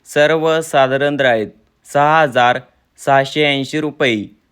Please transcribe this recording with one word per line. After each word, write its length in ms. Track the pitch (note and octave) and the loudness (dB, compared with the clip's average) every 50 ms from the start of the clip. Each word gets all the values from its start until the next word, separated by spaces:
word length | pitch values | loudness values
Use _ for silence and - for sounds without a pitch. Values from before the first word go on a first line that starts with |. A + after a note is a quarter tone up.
| _ | _
सर्वसाधारण 1080 | - - D3 D3 D3+ D#3 E3 D#3+ D#3+ D#3+ D#3+ D#3 - - C#3+ C3+ B2+ C3 C3+ C#3+ C#3+ D3 | -4 0 2 2 2 2 0 0 0 -2 -2 -2 -2 0 2 2 2 0 0 -2 -2 -2
दर 80 | C#3 C#3 | 0 0
आहेत 240 | B2+ A#2 A2+ G#2 G2+ - _ _ _ _ _ _ | 0 0 0 -2 -6 -10 _ _ _ _ _ _
सहा 340 | - - C#3+ C#3+ D3+ D#3 D#3+ | -4 -2 0 2 2 2 2
हजार 380 | D#3 C#3 A#2 B2+ B2 A#2+ B2 B2+ - _ _ _ _ _ _ - | 2 2 2 2 2 2 2 -2 -6 _ _ _ _ _ _ -8
सहाशे 460 | - C#3+ C#3 C#3 C3+ C3+ - D3+ D3+ | -2 0 2 2 2 0 -2 -2 0
ऐंशी 340 | C#3+ C#3 C#3 C3+ C3 - D#3 | 0 0 -2 -4 -6 -6 -6
रुपये. 440 | D3+ D3+ - - D3+ B2+ A#2 G#2+ G2+ - - _ _ _ | -6 -6 -4 -2 -2 -2 -2 -2 -6 -8 -14 _ _ _